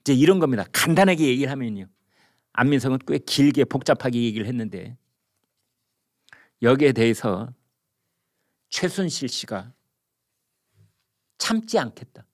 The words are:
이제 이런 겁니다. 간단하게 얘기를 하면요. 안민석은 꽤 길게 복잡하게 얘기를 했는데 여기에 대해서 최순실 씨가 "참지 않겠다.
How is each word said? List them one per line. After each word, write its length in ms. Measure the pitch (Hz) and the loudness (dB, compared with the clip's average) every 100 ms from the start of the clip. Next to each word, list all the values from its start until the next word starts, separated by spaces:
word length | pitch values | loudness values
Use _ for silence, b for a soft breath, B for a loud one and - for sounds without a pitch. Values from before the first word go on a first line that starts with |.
이제 140 | - | 2
이런 240 | 131 156 190 | 4 6 4
겁니다. 260 | 156 117 92 | 2 -2 -4
간단하게 540 | - - 165 190 170 151 | -4 0 4 4 4 2
얘기를 240 | 127 135 | 0 -2
하면요. 360 | 139 120 104 95 _ _ _ _ _ _ | -4 -8 -8 -12 _ _ _ _ _ _
안민석은 480 | - 127 143 131 131 - | 0 2 2 0 -4 -2
꽤 120 | 143 | -4
길게 460 | - - 143 143 | -2 2 4 4
복잡하게 580 | 135 139 - 139 131 120 | 0 0 0 0 0 -2
얘기를 240 | 117 110 101 | -2 -4 -6
했는데 500 | 123 110 92 95 123 _ _ _ _ _ _ _ _ _ _ _ _ _ b b _ | -6 -8 -10 -14 -18 _ _ _ _ _ _ _ _ _ _ _ _ _ b b _
여기에 300 | 117 135 143 | 2 4 4
대해서 600 | 117 117 113 113 92 117 - _ _ _ _ _ _ _ _ _ _ _ | 4 2 0 -4 -6 -8 -16 _ _ _ _ _ _ _ _ _ _ _
최순실 580 | - 185 - 180 - 131 | -6 -4 -2 -6 -4 -8
씨가 440 | - - 101 107 _ _ _ _ _ _ _ _ _ _ _ _ _ _ _ _ _ | -8 -10 -12 -12 _ _ _ _ _ _ _ _ _ _ _ _ _ _ _ _ _
"참지 400 | - 226 220 220 | -4 -4 0 -2
않겠다. 480 | 120 - - - - | -2 -10 -20 -20 -20